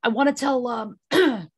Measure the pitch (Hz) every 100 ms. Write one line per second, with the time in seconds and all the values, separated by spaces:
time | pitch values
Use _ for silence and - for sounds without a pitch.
0 | 247 226 277 285 277 262 247 226 214 -
1 | _ 320 349 226 160